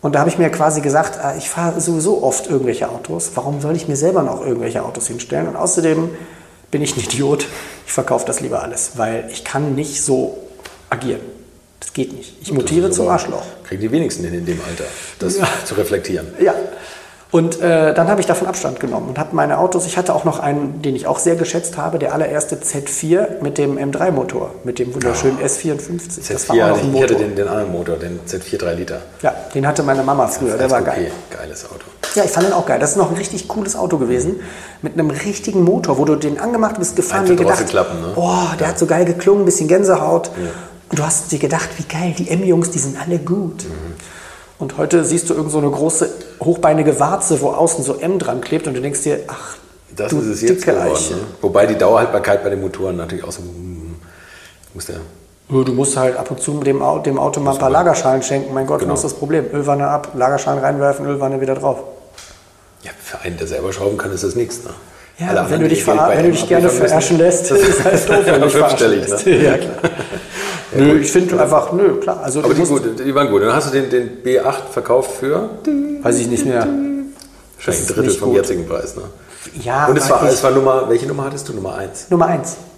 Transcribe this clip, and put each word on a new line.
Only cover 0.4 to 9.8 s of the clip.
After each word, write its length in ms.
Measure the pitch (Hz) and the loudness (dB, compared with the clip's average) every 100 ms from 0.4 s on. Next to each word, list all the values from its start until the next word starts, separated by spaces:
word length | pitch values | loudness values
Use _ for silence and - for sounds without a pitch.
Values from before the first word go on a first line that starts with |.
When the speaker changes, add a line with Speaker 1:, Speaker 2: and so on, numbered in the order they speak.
| 165 | 0
Speaker 1:
quasi 300 | - 156 156 | 2 0 2
gesagt, 360 | 143 143 156 - | 2 2 0 -2
"Ah, 140 | 139 143 | -6 -6
ich 140 | - | -8
fahre 320 | - 170 165 | -4 -2 -2
sowieso 400 | 170 165 160 208 | 0 0 2 2
oft 260 | 131 - - | 2 -2 -2
irgendwelche 400 | 147 131 107 - | 0 0 -2 -4
Autos, 440 | 120 - 160 - | -6 -8 -6 -6
warum 280 | - 143 143 | -6 -6 -4
soll 140 | 147 165 | -2 -4
ich 120 | 160 | -2
mir 80 | 139 | 0
selber 260 | 156 190 | 2 2
noch 240 | 135 - - | 0 -2 -4
irgendwelche 380 | 120 117 110 - | -4 -2 -4 -6
Autos 220 | - - | -6 -8
hinstellen?" 400 | 117 - 143 165 | -8 -6 -4 -4
Und 80 | 147 | -2
außerdem 540 | 175 185 160 156 165 - - - - - - | -2 2 2 2 0 -6 -16 -20 -20 -20 -6
bin 140 | 143 | -4
ich 120 | 147 - | -2 -4
ein 40 | |
Idiot, 480 | 110 120 139 143 - - - - - | -4 -2 0 0 -2 -10 -16 -18 -6
ich 40 | |
verkaufe 360 | - 127 123 - | -4 0 0 0
das 140 | 113 | -4
lieber 200 | 131 - | -4 -4
alles, 300 | 95 120 - 117 | -6 -6 -8 -4
weil 300 | 113 113 117 | -4 -4 -8
ich 120 | - | -12
kann 300 | - 143 147 | -6 -4 -2
nicht 300 | 135 | -2